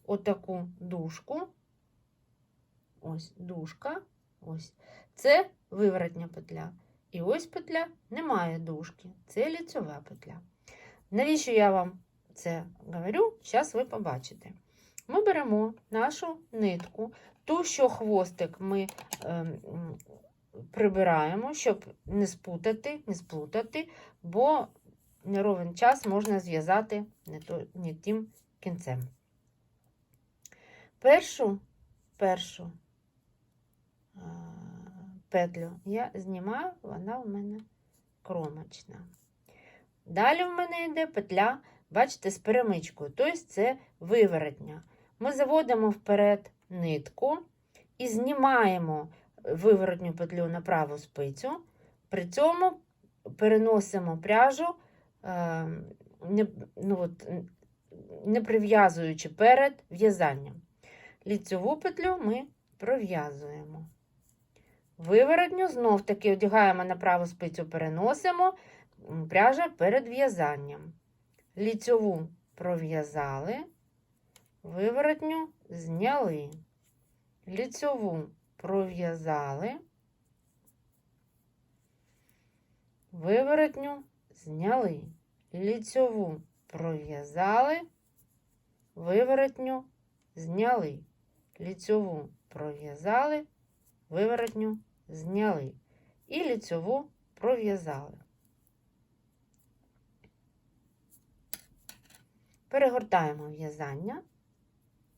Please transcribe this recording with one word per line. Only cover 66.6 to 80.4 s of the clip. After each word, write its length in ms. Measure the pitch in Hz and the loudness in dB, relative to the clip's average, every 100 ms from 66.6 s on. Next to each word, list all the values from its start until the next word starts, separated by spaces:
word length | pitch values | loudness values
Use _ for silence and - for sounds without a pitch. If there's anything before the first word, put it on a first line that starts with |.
| 196 180 | 6 4
на 120 | 180 180 | 0 0
праву 300 | 185 180 175 | 2 2 0
спицю, 400 | - 170 165 160 | -6 -8 -6 -6
переносимо, 880 | 165 160 160 220 294 370 349 370 381 - - _ _ - | -4 -4 0 0 0 0 2 2 0 -10 -20 _ _ -12
м, 180 | 165 160 | -10 0
пряжа 400 | 180 233 277 339 | 6 6 6 0
перед 400 | - 175 254 233 | 2 4 4 0
в'язанням. 840 | 247 269 180 147 143 143 147 160 - _ _ _ _ _ - | 0 0 2 -2 -2 -8 -14 -16 -20 _ _ _ _ _ -4
Ліцьову 720 | 208 220 240 233 208 165 160 - _ | -2 -2 2 4 4 -2 -6 -14 _
пров'язали, 1000 | - 175 170 160 156 147 151 139 135 160 262 339 _ _ _ _ _ _ _ _ _ | -10 -4 -4 -2 -4 -4 -4 -4 -4 -6 -8 -10 _ _ _ _ _ _ _ _ _
виворотню 840 | 165 175 214 247 302 302 311 320 320 _ - | -12 -4 -2 2 0 0 -2 -4 -6 _ -18
зняли. 800 | 170 165 165 226 285 208 151 143 160 - _ _ _ _ _ _ _ - | -12 -6 -2 0 0 0 -4 -8 -16 -20 _ _ _ _ _ _ _ -12
Ліцьову 720 | 196 254 - 294 262 202 165 151 - _ _ | -8 -6 -4 -2 0 -2 -4 -8 -14 _ _
пров'язали, 1160 | 170 196 185 180 170 165 160 151 143 139 214 311 - _ _ _ _ _ | -4 -2 -2 -2 -4 -4 -2 -2 -2 -4 -6 -8 -14 _ _ _ _ _